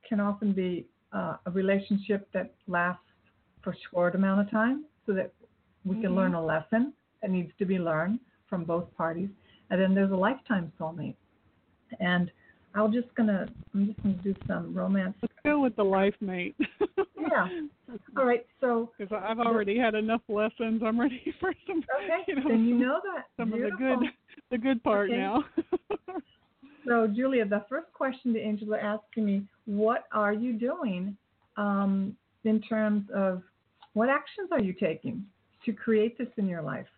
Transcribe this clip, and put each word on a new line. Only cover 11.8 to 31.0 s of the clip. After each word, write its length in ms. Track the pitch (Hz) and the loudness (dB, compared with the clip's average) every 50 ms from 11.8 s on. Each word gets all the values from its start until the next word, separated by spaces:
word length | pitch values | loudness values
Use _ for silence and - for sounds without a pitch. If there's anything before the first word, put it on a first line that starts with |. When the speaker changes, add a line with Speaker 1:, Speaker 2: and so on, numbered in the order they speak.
| _ _ - - | _ _ -8 -2
Speaker 1:
And 320 | 185 180 180 180 180 175 - _ _ - _ _ _ _ - | 0 2 2 2 2 0 -4 _ _ -20 _ _ _ _ 0
I'll 120 | 208 214 214 | 2 2 2
just 240 | 214 247 240 - _ | 2 0 -2 -2 _
gonna, 320 | - 226 214 202 185 - - - - - - - | 2 2 2 2 0 -2 -6 -10 -14 -18 -4 0
I'm 120 | 196 202 202 | 0 2 2
just 120 | 208 - | 0 -2
gonna 120 | - 202 190 180 | 0 0 0 0
do 120 | - 202 190 - - | -2 -4 -4 -4 -4
some 260 | - 185 175 175 165 | -4 -4 -4 -4 -4
romance. 440 | 170 185 185 185 196 196 185 185 202 - | -4 -2 0 2 2 2 0 -2 -4 -6
Speaker 2:
Let's 140 | - 226 _ - _ | -6 -8 _ -2 _
go 160 | 294 294 294 | 2 2 4
with 140 | 277 254 220 | 2 2 2
the 100 | - 208 | 2 2
life 300 | 196 190 190 196 202 202 _ | 4 4 4 4 2 2 _
mate. 340 | 214 190 185 180 180 196 - - | -6 -4 -4 -4 -6 -6 -2 -4
<laughs> 60 | 269 - - _ 415 - _ - 381 - _ - 311 370 | -4 -4 0 _ -2 -2 _ -2 -4 -4 _ -6 -2 0
Speaker 1:
Yeah. 200 | 339 233 180 359 359 339 311 294 _ _ _ - 240 208 _ - - | 2 2 2 0 -2 -6 -8 -10 _ _ _ -16 -16 -16 _ -8 0
All 80 | - 262 | 2 2
right, 220 | 247 240 233 240 _ _ _ | 4 2 2 0 _ _ _
so 320 | - 254 240 233 233 233 - | 0 0 2 0 0 -4 -6
Speaker 2:
'Cause 120 | _ 208 190 | _ -8 -6
I've 300 | 214 208 185 208 226 226 | -6 -6 -4 -4 -2 0
already 360 | 240 233 233 220 208 196 202 | 2 2 2 2 2 2 2
had 200 | 240 254 226 214 | 2 2 2 2
enough 240 | 214 214 214 226 233 _ - | 0 0 0 -2 -2 _ -4
lessons. 520 | 214 208 214 226 - - 226 226 220 226 226 | -2 0 0 -2 -2 -4 -4 -2 -2 0 0
I'm 120 | 220 226 233 | 0 0 2
ready 360 | 240 285 247 254 - 320 - | 0 0 -2 -2 -8 -8 -6
<laughs> 40 | - | -4
for 120 | - 381 330 - _ | -4 -4 -4 -4 _
some, 120 | - 381 330 254 - - 571 403 | -4 -4 -4 -2 -2 -4 -4 -2
Speaker 1:
Okay, 180 | 392 330 370 - - | -2 -2 -2 -2 -2
Speaker 2:
you 80 | 359 | -4
know, 120 | 277 262 302 | -2 0 2
Speaker 1:
then 160 | 226 226 226 | 4 4 4
you 100 | 233 240 | 4 4
Speaker 2:
some, 60 | 240 | 4
Speaker 1:
know 200 | 247 254 285 370 | 2 2 0 -2
that. 220 | - 392 359 294 - - _ | -4 -6 -8 -8 -10 -12 _
Speaker 2:
some 140 | - 233 226 | -6 -4 -2
Speaker 1:
Beautiful. 240 | 214 226 247 208 196 196 254 262 254 | -2 -2 -2 -2 -2 -2 0 0 2
Speaker 2:
of 60 | 247 | 2
the 60 | 247 | 0
good, 40 | - - _ _ _ - - _ _ | -2 -4 _ _ _ -20 -20 _ _
the 60 | 247 240 | -6 -2
good 240 | 220 269 269 233 _ | 0 0 0 0 _
part 260 | 285 214 202 202 190 | 2 2 2 2 2
Speaker 1:
Okay. 80 | 233 196 | 0 0
Speaker 2:
now. 260 | 190 190 214 262 294 - - - - _ - - _ _ 415 - _ - | 0 0 0 -2 -2 -2 -6 -6 -4 _ -4 -6 _ _ -8 -8 _ -10
<laughs> 140 | 370 359 - _ _ _ _ _ _ _ - 277 294 - - | -10 -10 -10 _ _ _ _ _ _ _ -20 -20 -20 -12 -2
Speaker 1:
So, 220 | 247 240 233 220 214 | 0 2 4 4 2
Julia, 360 | 202 226 262 269 269 247 220 | 2 0 0 2 2 2 2
the 200 | 202 202 208 208 - | 2 0 -2 -2 -4
first 240 | 254 311 330 - | -8 -8 -8 -8
question 400 | _ - 302 269 254 - _ 247 | _ -4 -4 -4 -4 -4 _ 0
the 60 | 226 220 | 0 0
angels 320 | 214 214 214 202 220 208 | 0 -2 -4 -4 -2 -4
are 80 | 214 - | -4 -2
asking 460 | 208 208 214 220 - _ - 233 220 | -2 -4 -4 -4 -8 _ -4 -2 0
me: 160 | 202 196 196 202 196 _ _ _ | 2 0 0 -2 -6 _ _ _
What 400 | - 202 202 214 220 240 - - - | -4 0 2 2 2 2 0 -2 -4
are 200 | - 214 208 202 | -2 0 2 2
you 200 | 208 214 233 254 | 0 0 -2 -2
doing, 640 | 240 214 233 247 311 359 320 226 185 180 | -2 -2 -2 -2 -2 -2 -4 -4 -2 -2